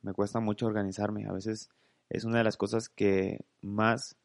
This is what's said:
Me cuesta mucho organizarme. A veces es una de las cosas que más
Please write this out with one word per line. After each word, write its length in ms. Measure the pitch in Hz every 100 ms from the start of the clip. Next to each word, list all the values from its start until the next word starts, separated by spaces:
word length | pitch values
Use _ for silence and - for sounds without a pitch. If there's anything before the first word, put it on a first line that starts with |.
Me 100 | 104
cuesta 280 | 92 104 113
mucho 260 | 110 104 117
organizarme. 600 | 107 98 95 104 104 104
A 60 |
veces 380 | 95 101 110 - _ _ _ _
es 140 | -
una 140 | 113 117
de 60 |
las 120 | 110 -
cosas 320 | 98 110 113
que 520 | - 104 95 95 - - _
más 540 | 101 104 110 117 - -